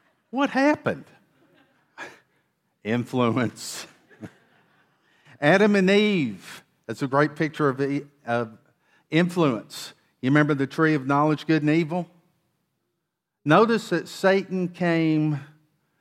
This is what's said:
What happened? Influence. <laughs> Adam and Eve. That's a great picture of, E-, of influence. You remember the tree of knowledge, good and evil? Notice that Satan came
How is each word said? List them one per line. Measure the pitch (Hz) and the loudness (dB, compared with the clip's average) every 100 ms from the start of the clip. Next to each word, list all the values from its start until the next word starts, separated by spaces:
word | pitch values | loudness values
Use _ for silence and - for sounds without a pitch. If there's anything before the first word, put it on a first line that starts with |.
| _ _ _ | _ _ _
What | 247 277 | -4 -2
happened? | 262 285 294 - 135 - _ _ _ _ _ _ _ _ - - - _ _ _ _ _ _ | 2 0 0 -4 -6 -10 _ _ _ _ _ _ _ _ -20 -18 -20 _ _ _ _ _ _
Influence. | 104 120 120 131 120 117 110 - - - - _ _ - | -6 -4 -4 -2 0 0 -2 -6 -14 -14 -16 _ _ -20
<laughs> | 110 _ _ _ _ _ _ _ _ _ _ - | -20 _ _ _ _ _ _ _ _ _ _ -2
Adam | 147 190 208 202 | 2 4 4 4
and | 185 | 4
Eve. | 202 214 190 123 95 - - _ _ - | 4 2 0 -2 -6 -18 -20 _ _ -12
That's | 110 | -8
a | 139 | -2
great | 139 147 147 | 0 0 -2
picture | 156 156 143 | -6 -2 -2
of, | 127 | -2
E-, | 139 143 - _ 117 | -4 -4 -8 _ -4
of | 120 113 113 _ _ _ _ _ | -4 -4 -12 _ _ _ _ _
influence. | 156 175 180 151 107 - - - - _ _ | 0 0 2 0 0 -8 -16 -18 -20 _ _
You | 127 | 2
remember | 151 147 | 4 4
the | 143 135 | 0 -2
tree | - 156 151 | 0 0 0
of | 131 | 0
knowledge, | 143 151 147 - | 0 0 0 0
good | 156 | 0
and | 147 | 2
evil? | 160 156 180 170 _ _ _ _ _ _ _ _ _ _ _ _ _ 143 | 0 -2 -6 -8 _ _ _ _ _ _ _ _ _ _ _ _ _ 2
Notice | 165 226 226 - | 4 4 0 -2
that | 175 - | -6 -6
Satan | - 190 196 190 185 175 | -2 0 2 -2 -6 -6
came | - 175 165 160 156 156 143 - _ _ _ _ _ | -4 -2 0 0 0 0 -4 -8 _ _ _ _ _